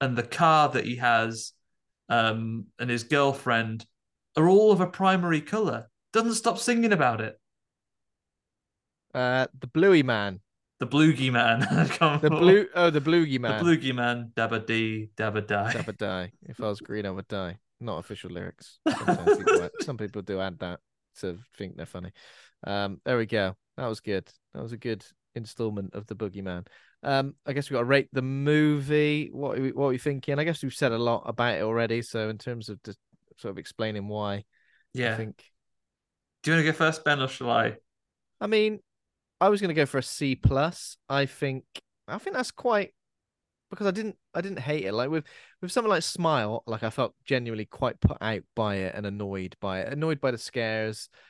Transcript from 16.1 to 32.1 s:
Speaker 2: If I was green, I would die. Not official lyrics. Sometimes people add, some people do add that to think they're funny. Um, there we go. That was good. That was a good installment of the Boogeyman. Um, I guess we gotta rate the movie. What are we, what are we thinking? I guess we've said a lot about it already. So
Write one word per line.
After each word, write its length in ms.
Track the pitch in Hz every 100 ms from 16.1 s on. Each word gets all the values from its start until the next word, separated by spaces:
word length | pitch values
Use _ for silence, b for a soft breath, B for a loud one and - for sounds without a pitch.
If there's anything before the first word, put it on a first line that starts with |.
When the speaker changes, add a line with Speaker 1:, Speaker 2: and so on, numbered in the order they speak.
| 92 90 - -
Speaker 2:
If 120 | 117
I 80 | 110
was 120 | 101
green, 260 | - 104 101
I 40 |
would 180 | 95 -
die. 300 | 101 90 98 _ _
Not 180 | 117 85
official 320 | - 107 -
lyrics. 480 | 87 92 - - _ 320
Sometimes 480 | - - - 392 415
people 240 | 415 415
add, 80 | 440 466
some 140 | 330 120
people 260 | 107 107
do 180 | 92 95
add 180 | 95 85
that 200 | 90 90 _ _ _ -
to 180 | 95 87 - -
think 200 | 95 -
they're 100 | 82
funny. 240 | 90 90 - B B B B -
Um, 340 | 101 101 98
there 140 | - 123
we 80 | 110
go. 300 | 113 95 92 _ -
That 100 | 123
was 140 | 110
good. 280 | - 95 - _ _
That 100 | -
was 100 | 120
a 40 | 117
good 280 | 120 107 - _ _
installment 600 | 120 110 - 113 104 95
of 120 | 104 107
the 80 | 101
Boogeyman. 500 | 104 98 95 90 - b b b
Um, 320 | 139 135 135 -
I 80 | -
guess 160 | 135 139
we 40 |
gotta 100 | 131
rate 240 | 120 139 -
the 100 | 135
movie. 1080 | 131 135 143 151 151 147 139 151 151 147 147
What 260 | - 139 123
are 40 |
we, 100 | 135
what 140 | - 139
are 40 |
we 80 | 127
thinking? 400 | 147 139 - 143
I 60 |
guess 180 | 160 160
we've 120 | 135
said 180 | - 135
a 60 | 113
lot 240 | 120 117 -
about 320 | 113 120 90
it 40 |
already. 400 | 107 113 117 117
So 260 | 113